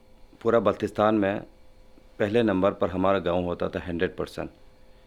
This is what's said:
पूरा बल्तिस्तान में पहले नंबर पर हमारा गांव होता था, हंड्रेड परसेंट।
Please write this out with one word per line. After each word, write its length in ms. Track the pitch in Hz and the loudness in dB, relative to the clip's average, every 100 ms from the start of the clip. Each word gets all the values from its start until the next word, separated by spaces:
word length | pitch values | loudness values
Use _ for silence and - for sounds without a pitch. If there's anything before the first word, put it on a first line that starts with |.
| - - - - | -20 -20 -20 -6
पूरा 180 | 113 113 | 2 4
बल्तिस्तान 560 | 104 98 101 - 107 110 | 4 0 -2 2 2 4
में 280 | 98 104 - - - - - - - - | 0 -2 -10 -20 -20 -20 -20 -20 -16 -4
पहले 240 | 104 117 | 0 2
नंबर 280 | 110 92 98 | 2 2 2
पर 180 | 98 95 | 0 -2
हमारा 300 | 92 95 98 | 0 0 0
गांव 240 | 85 90 | 0 -2
होता 260 | 87 87 90 | -2 -4 -6
था, 100 | 90 | -6
हंड्रेड 360 | 87 85 90 - | -6 -4 -4 -4
परसेंट। 340 | - - 76 - - - - - | -8 -10 -12 -14 -20 -20 -20 -20